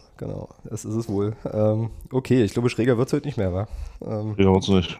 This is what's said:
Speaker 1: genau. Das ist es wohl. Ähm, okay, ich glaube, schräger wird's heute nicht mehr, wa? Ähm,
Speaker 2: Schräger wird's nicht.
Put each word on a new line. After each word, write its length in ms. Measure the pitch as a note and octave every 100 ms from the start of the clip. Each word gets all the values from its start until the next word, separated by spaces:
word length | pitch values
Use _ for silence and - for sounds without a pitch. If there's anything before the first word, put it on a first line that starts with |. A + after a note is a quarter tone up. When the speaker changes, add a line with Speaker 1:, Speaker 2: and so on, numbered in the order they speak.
| - -
Speaker 1:
genau. 320 | G#2+ G2 - -
Das 220 | - G#2 G#2+
ist 100 | A2
es 140 | A2+
wohl. 260 | G2 G#2 G#2+ -
Ähm, 380 | G#2+ G#2+ A2 A2+ - -
okay, 320 | C3 - B2+
ich 100 | G2+
glaube, 160 | - A#2+
schräger 280 | - A#2+ A2+
wird's 160 | B2+
heute 120 | D3 D3
nicht 120 | B2+
mehr, 160 | F#2+
wa? 140 | F2+ G#2+ - - -
Ähm, 320 | - G#2+ G#2+ G2+
Speaker 2:
Schräger 180 | F#2+
wird's 140 | F#2+ F#2+
nicht. 300 | F#2+ F2 -